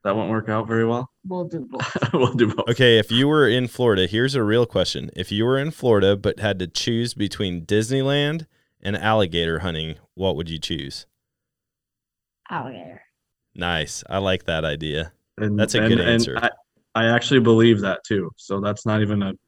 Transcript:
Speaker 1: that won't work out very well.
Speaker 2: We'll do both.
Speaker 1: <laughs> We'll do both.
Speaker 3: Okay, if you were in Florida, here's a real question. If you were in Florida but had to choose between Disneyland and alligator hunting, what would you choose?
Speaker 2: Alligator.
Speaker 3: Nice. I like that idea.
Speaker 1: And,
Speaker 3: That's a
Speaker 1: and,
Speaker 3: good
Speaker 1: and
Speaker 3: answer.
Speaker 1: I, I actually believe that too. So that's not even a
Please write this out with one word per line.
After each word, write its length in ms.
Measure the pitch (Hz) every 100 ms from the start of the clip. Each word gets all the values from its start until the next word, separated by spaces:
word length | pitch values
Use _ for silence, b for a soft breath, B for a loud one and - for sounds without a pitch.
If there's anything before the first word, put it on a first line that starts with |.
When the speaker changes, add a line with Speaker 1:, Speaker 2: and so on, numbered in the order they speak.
Speaker 1:
that 100 | 98
won't 160 | 107 95
work 180 | 110 110
out 200 | 110 110
very 180 | 113 113
well. 240 | 120 131 _ 190
Speaker 2:
We'll 180 | 180
do 220 | 175 165 127
both. 280 | - - -
Speaker 1:
<laughs> 100 | -
We'll 200 | 151 127
do 200 | - 113
both. 140 | - -
Speaker 3:
Okay, 300 | 117 127 113
if 120 | 104
you 160 | 117 139
were 200 | 151 131
in 180 | 123 123
Florida, 400 | - 123 98 90
here's 280 | 107 131
a 80 | 135
real 200 | 104 117 120
question. 440 | 95 87 - 71 -
If 160 | 92
you 120 | 104 117
were 120 | 135
in 120 | 147
Florida 460 | - 127 104 95 101
but 220 | 101 -
had 200 | 107 95
to 60 | 90
choose 480 | - - 117 117
between 500 | - 101 - 98 87 82
Disneyland 800 | 104 113 135 135 143 147 160 160 _ _ _
and 120 | 98 101
alligator 640 | 104 110 92 85 82 80
hunting, 360 | 87 80 78 76 _
what 220 | - 95 76
would 120 | 82
you 80 | 82
choose? 480 | - 82 69 - - _ _ _ _ _ _ _ _ _ _ _ _ _ -
Speaker 2:
Alligator. 520 | 175 127 107 82 87 _ _ _ _ _
Speaker 3:
Nice. 480 | - 87 85 73 - -
I 100 | 95
like 260 | 98 92
that 200 | - 80
idea. 480 | 78 76 78 73 80 _ _ -
Speaker 1:
And, 220 | 107 104
Speaker 3:
That's 160 | 110
a 60 | 113
Speaker 1:
and, 60 | 110
Speaker 3:
good 120 | -
Speaker 1:
and 80 | -
Speaker 3:
answer. 280 | 117 117 -
Speaker 1:
I, 100 | 117 - _ _ _
I 120 | 113 113
actually 260 | 120 - 135
believe 400 | 117 113 117 107
that 200 | 98 92 -
too. 240 | 104 82 -
So 240 | - 98
that's 260 | 101 104 113
not 160 | 107
even 200 | 104 104
a 100 | 98 95